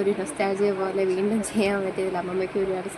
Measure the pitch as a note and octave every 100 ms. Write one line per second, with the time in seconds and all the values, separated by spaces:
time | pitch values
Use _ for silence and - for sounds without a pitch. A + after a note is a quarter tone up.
0 | G3 G3 G3 - G3 G3 G3+ F#3+ F#3+ F#3+
1 | F#3+ F#3 G3+ A3 G3 G#3+ G3 G3+ F#3+ F3+
2 | F#3+ F3+ F3+ F#3+ F#3 G3+ F#3+ F#3 F#3+